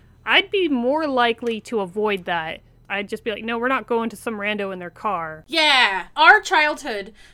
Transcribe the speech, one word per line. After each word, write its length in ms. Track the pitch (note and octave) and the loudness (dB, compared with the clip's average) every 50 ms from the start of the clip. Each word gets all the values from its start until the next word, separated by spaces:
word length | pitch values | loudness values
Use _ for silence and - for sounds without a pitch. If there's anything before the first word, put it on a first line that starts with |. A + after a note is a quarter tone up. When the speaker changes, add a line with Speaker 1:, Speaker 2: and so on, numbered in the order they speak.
| - - - _ - | -20 -20 -20 _ -2
Speaker 1:
I'd 240 | A3 A#3 D#4+ F#4+ G4 | 2 4 4 4 2
be 200 | - G4 F#4 D#4 | 2 0 2 2
more 360 | C#4+ A#3+ A#3 B3 C#4+ D#4 D#4+ | 2 2 2 2 2 2 0
likely 540 | D4 C4 B3 A#3+ A#3 A#3 - B3+ A#3 A3+ G#3+ | 0 2 2 2 2 2 0 -4 -6 -6 -6
to 200 | - - B3 G#3+ | -6 -4 -2 -2
avoid 440 | G3 F3 F3 G#3+ G#3 G#3 G3+ F#3+ F3 | -2 -2 -2 -2 0 0 0 -2 -2
that. 360 | F#3 F3 E3+ D#3+ - - - - - _ _ _ - | -4 -4 -4 -4 -6 -10 -12 -14 -20 _ _ _ -4
I'd 200 | G3+ G3 G#3 F#3+ | -4 -4 -4 -4
just 160 | A3 G3+ - | -8 -8 -6
be 60 | A#3 | -6
like, 120 | G#3 - A3 | -6 -4 -4
"No, 140 | A3+ A#3+ | -4 -4
we're 100 | A#3 A#3 | -2 0
not 180 | B3+ C4+ B3 A3+ | 0 0 -2 -2
going 240 | - A#3+ A#3 A3+ A3+ | 0 0 0 0 -2
to 40 | A3 | -6
some 220 | - - A#3+ A3+ | -8 -8 -8 -6
rando 340 | G#3 G3+ G#3 G#3+ G#3 G3+ F#3+ | -4 -2 -2 -2 -2 -4 -4
in 80 | F#3+ F3+ | -6 -8
their 100 | F3+ - | -10 -12
car." 540 | - - - A3 G3 E3+ E3 D#3 D#3 D#3 - | -10 -6 -4 -2 -2 -2 -4 -6 -10 -12 -10
Speaker 2:
Yeah. 600 | - C4+ E4 D#4 D4+ C#4 B3+ A#3+ G3+ G3 F#3 - - - | -4 0 2 4 6 6 6 6 4 2 0 -6 -4 0
Our 240 | C#4+ D#4 E4+ G4+ G#4+ | 4 4 4 4 2
childhood, 720 | G4 - F#4 D#4+ D4+ D4+ D4+ C4+ C#4 C#4 A3 G3+ F#3+ G#3 G#3+ - - - | 0 0 2 2 2 2 0 -4 -6 -8 -6 -8 -8 -10 -14 -20 -20 -20